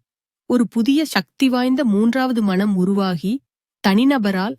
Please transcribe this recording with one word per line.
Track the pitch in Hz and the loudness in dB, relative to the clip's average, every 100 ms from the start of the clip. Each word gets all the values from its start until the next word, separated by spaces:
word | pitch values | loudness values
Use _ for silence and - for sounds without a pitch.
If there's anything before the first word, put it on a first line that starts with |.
| _ _ _ _ - | _ _ _ _ -2
ஒரு | 247 220 | 0 0
புதிய | 226 226 277 | -2 0 0
சக்தி | 311 202 - - 269 | 0 -4 -6 0 0
வாய்ந்த | 247 254 262 | 2 0 0
மூன்றாவது | 262 196 226 254 262 240 | 0 2 2 0 -2 0
மனம் | 208 180 208 190 | 0 0 0 0
உருவாகி | 180 202 190 175 185 262 _ _ _ _ 202 | 0 0 -2 -4 -4 -6 _ _ _ _ 0
தனிநபரால் | 196 269 277 202 185 202 | 2 2 2 0 -2 -4